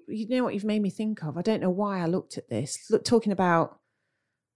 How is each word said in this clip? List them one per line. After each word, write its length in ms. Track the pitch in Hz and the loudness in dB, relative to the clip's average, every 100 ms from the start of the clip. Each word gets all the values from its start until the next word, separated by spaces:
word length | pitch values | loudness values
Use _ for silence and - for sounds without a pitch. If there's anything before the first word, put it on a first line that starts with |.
| - | -4
you 200 | 214 214 | -8 -2
know 160 | 254 | 0
what 100 | 233 | 0
you've 120 | 196 208 | -2 -2
made 160 | 214 | 0
me 80 | 196 | 0
think 340 | - 220 208 | -2 -4 -4
of? 140 | 156 160 | -6 -2
I 40 | |
don't 200 | 220 220 | 0 0
know 80 | 180 | 0
why 300 | 180 208 190 | 0 -2 -2
I 60 | 165 | 0
looked 300 | 180 - - | -2 -4 -12
at 120 | - | -6
this. 400 | 110 143 - - | -4 -4 -8 0
Look, 160 | 220 - | 0 4
talking 260 | 226 214 | 2 2
about 480 | 190 180 170 - - _ _ _ _ _ _ _ | 2 4 4 2 -4 _ _ _ _ _ _ _